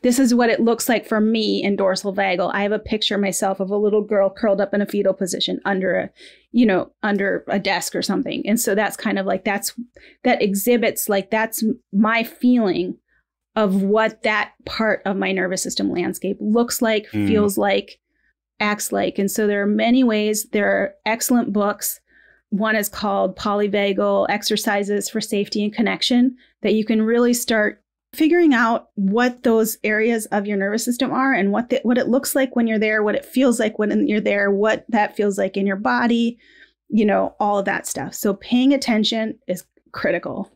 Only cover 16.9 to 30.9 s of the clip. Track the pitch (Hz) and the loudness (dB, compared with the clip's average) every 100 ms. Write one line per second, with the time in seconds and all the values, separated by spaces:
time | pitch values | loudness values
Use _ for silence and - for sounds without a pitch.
16.9 | 214 214 - 202 214 208 196 202 202 - | 0 -2 -4 0 2 2 2 0 0 -4
17.9 | - _ _ _ _ _ _ 214 208 - | -18 _ _ _ _ _ _ -4 -4 -4
18.9 | 202 196 - 196 - 214 202 202 208 220 | -2 -2 -2 -2 0 0 0 0 0 2
19.9 | 247 254 214 214 214 - 214 202 196 196 | 4 4 2 0 -2 -2 -2 0 0 -2
20.9 | - - 226 - 240 240 208 202 208 - | -6 -6 -4 2 2 2 0 -2 -2 -8
21.9 | - _ _ _ _ _ 196 220 220 202 | -10 _ _ _ _ _ -2 0 0 -2
22.9 | - 208 196 190 - 214 208 208 202 202 | -4 -2 0 0 -2 -4 0 0 0 0
23.9 | 196 208 202 196 208 - 208 - 202 202 | 0 0 0 0 -2 -2 -2 0 -2 -2
24.9 | 208 196 220 208 208 202 214 208 208 208 | -2 -4 -6 -4 -4 -2 -2 -4 0 -2
25.9 | 190 - 247 247 254 _ _ 214 214 214 | 0 0 2 2 0 _ _ 0 0 2
26.9 | 220 220 233 240 240 - 226 208 208 _ | 0 2 2 2 2 0 0 0 -4 _
27.9 | _ _ - 320 349 330 240 233 233 - | _ _ 0 2 6 6 4 4 0 -4
28.9 | - 190 208 247 247 254 226 220 - 214 | -2 0 2 0 0 2 2 2 -2 -2
29.9 | 214 220 233 220 214 202 208 196 220 247 | 0 2 0 -2 -4 -2 -2 -2 -2 -4